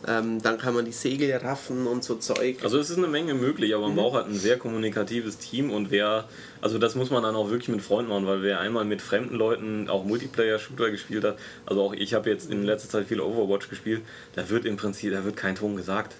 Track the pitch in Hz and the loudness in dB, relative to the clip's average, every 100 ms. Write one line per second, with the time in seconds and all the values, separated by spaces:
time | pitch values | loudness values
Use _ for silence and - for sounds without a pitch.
0 | - 113 113 113 110 113 127 120 117 110 | 0 0 0 0 0 0 0 0 0 -2
1 | 135 139 143 127 120 135 - 127 127 123 | -2 0 0 0 -2 -6 -4 -2 0 -2
2 | 120 113 - - 127 127 101 135 147 175 | -2 -4 -2 0 0 0 2 2 2 0
3 | 175 147 165 135 123 - 107 107 104 101 | 2 2 0 2 2 2 2 2 2 2
4 | 113 131 104 104 98 123 117 113 110 104 | 4 2 0 0 2 2 2 -2 0 0
5 | 98 117 110 98 - 120 143 104 98 101 | -2 -2 -4 -8 -6 -2 0 0 2 2
6 | 104 110 110 - - - 110 110 113 127 | 4 0 -2 -16 -18 -4 -2 2 2 2
7 | 131 127 110 110 104 120 120 110 95 104 | 2 2 2 2 2 0 0 -4 2 2
8 | 117 101 95 98 98 95 98 117 104 101 | 2 2 2 2 2 2 0 0 0 -2
9 | - 101 123 120 110 113 107 107 104 98 | 0 0 0 0 2 2 -2 -4 0 0
10 | 95 117 131 - 110 107 - 127 113 101 | 0 -2 0 0 2 2 -2 -2 -2 -2
11 | - 107 104 101 - - - 98 98 101 | -4 0 0 -2 -12 -14 0 2 2 0
12 | 101 110 107 101 - 101 101 107 - 110 | 0 0 2 0 -2 -2 0 0 0 -2
13 | 98 107 82 117 98 98 - 98 107 110 | 0 0 0 0 2 0 -2 -10 -4 -4
14 | 110 - - - 87 117 113 101 104 98 | -6 -18 -10 -8 0 0 0 -2 -4 -2
15 | 107 95 98 104 98 95 104 101 87 98 | -2 -2 -2 -2 -4 -2 -2 -2 -2 -2
16 | 110 - | -2 -12